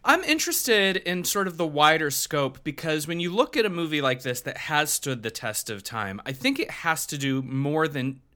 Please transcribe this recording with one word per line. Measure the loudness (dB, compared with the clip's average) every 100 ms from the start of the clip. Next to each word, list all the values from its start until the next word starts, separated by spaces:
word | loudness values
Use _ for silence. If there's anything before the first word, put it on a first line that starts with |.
I'm | 6 4
interested | 4 0 2 0 4 4 4 2
in | -2 -2
sort | 0 0 -2
of | -2
the | -2
wider | 6 6 6 2
scope | -2 -2 0 -2 -4
because | -10 -6 -2 -2 -2
when | -4
you | -2
look | 2 2 2
at | 0
a |
movie | 0 -2 0
like | 2 0
this | -4 -6
that | -6 -8
has | 0 0 2
stood | -2 -2 -4
the | -6
test | -6 -6 -4 -6
of | -8
time, | -8 -6 -4 -6
I | -8
think | -2 -2 -2
it | -6
has | -4 -2 -2 -4
to | -4
do | -2 -2
more | -2 -2 0 0 0
than | 0 -4 -6 _